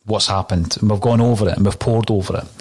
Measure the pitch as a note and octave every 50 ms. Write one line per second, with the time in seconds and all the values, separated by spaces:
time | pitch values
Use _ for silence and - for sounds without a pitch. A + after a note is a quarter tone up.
0 | _ G#2 G#2+ G2 - - G2 F#2+ F2+ - F#2+ F2 E2 E2 - - G#2+ G#2+ G#2+ G2
1 | - A#2+ A#2 A#2 A#2 A#2+ A#2+ G2+ G#2+ F2+ - - G2+ G2+ - - - B2+ A2+ A2+
2 | G#2+ - A2 G2+ F2+ - - - - - - -